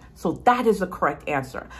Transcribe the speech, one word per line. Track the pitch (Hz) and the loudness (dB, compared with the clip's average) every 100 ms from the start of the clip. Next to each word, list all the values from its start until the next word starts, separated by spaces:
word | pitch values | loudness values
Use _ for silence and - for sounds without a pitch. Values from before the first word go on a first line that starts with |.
| - | -20
So | - 180 - 247 | -6 -4 0 4
that | 240 220 | 4 4
is | 196 | 2
the | 180 | 0
correct | - 156 151 - | -2 -2 -2 -4
answer. | 143 131 - - - | -4 -4 -10 -14 -16